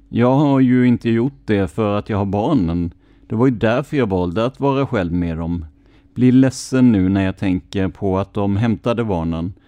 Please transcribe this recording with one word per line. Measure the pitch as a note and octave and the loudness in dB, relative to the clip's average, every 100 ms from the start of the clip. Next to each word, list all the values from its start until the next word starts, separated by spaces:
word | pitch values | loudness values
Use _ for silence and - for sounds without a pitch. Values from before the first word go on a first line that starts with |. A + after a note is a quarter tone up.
| - | -8
Jag | A2 A#2+ | 0 2
har | C3+ D3+ C3+ | 2 2 4
ju | C3 B2+ B2 | 4 4 4
inte | A#2+ A#2 | 2 0
gjort | A2+ B2+ C#3 | 0 -2 -4
det | - G2+ F#2+ | -2 0 -2
för | - G#2+ G#2 | -2 -2 -2
att | - | -2
jag | G#2 | -4
har | G2+ | -2
barnen. | G2+ A#2 C#3+ E2 E2+ E2+ - _ _ - | -2 0 0 0 -2 -4 -8 _ _ -6
Det | A2 | 0
var | C3 | 0
ju | |
därför | A2+ A2 A#2+ D3+ D3+ | 2 0 0 -2 -2
jag | A2+ | 0
valde | F#2+ F2+ F2 | 0 0 -2
att | A#2 - | -4 -2
vara | C#3 C3+ C3+ | -2 0 -2
själv | A#2 F2 | -2 -2
med | E2+ E2 D#2+ | -2 -4 -4
dem. | E2 F2 D#2+ - _ _ _ | -6 -6 -8 -18 _ _ _
Blir | - B2 | 0 4
ledsen | B2+ C3 - - C3 B2+ | 4 2 0 -4 2 4
nu | G#2 F#2 | 4 2
när | G2 | 0
jag | F#2+ F#2 | -2 -2
tänker | G2+ F2+ - G2+ F#2+ | -2 -4 -4 -4 -4
på | - G2+ F#2+ | -4 -2 -2
att | G2 | -2
de | - G2+ G2+ | -4 -2 0
hämtade | A#2 G2 B2 A2+ | 0 0 -2 -2
barnen. | A2+ F2+ E2 E2 E2+ - | -2 -2 -2 -4 -6 -10